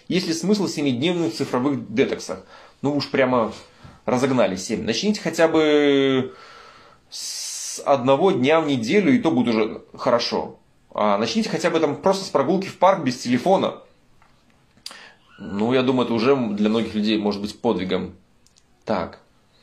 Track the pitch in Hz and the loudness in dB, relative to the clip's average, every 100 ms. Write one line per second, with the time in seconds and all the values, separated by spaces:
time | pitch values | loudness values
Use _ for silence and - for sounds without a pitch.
0 | - 180 185 160 180 208 170 160 143 120 | -4 -2 -2 -4 0 0 0 -2 -2 0
1 | 160 175 160 - 135 127 139 127 107 117 | 0 0 -2 -2 -4 0 0 -2 -4 0
2 | 113 101 - - - - - - 139 143 | 0 0 -8 -12 -12 -20 -20 -6 -2 -2
3 | 139 147 127 127 107 - - - - - | -2 0 2 2 0 -6 -20 -20 -20 -10
4 | - 123 127 127 95 92 - 101 107 113 | -2 0 0 2 0 0 -6 -4 -2 -2
5 | 202 208 165 165 165 160 156 147 147 139 | -2 -2 -4 0 2 4 4 4 4 4
6 | 135 131 127 - - - - - - _ | 2 0 -2 -8 -20 -20 -20 -20 -20 _
7 | _ - - - - - - - - 139 | _ -14 -12 -10 -10 -10 -10 -8 0 0
8 | 127 139 190 139 131 160 151 131 110 208 | 4 4 4 2 2 2 2 -2 2 2
9 | 170 123 165 123 117 110 - - - - | 4 4 2 0 2 2 0 -4 -16 -6
10 | 135 120 - 98 67 - _ _ _ - | 0 0 0 -4 -6 -12 _ _ _ -2
11 | 104 101 113 226 220 156 175 175 151 - | 0 0 0 -2 -2 -2 0 0 0 0
12 | 190 190 - 139 131 185 - - 185 196 | 0 0 0 0 2 0 -2 2 4 4
13 | 131 123 117 123 175 185 110 - - _ | 0 -4 0 0 2 2 0 -6 -20 _
14 | _ _ _ _ _ _ _ _ - - | _ _ _ _ _ _ _ _ -20 -20
15 | - _ _ - 92 98 113 131 123 127 | -20 _ _ -20 -10 -2 0 2 2 0
16 | 113 117 123 139 113 101 107 113 107 104 | 0 0 2 2 0 0 0 0 0 -2
17 | 107 104 104 98 104 - 120 90 92 92 | 0 0 0 -4 -8 -4 -2 -2 -2 -4
18 | - - _ _ _ _ _ _ - 98 | -4 -12 _ _ _ _ _ _ -6 -4
19 | 82 - _ _ _ _ | -4 -12 _ _ _ _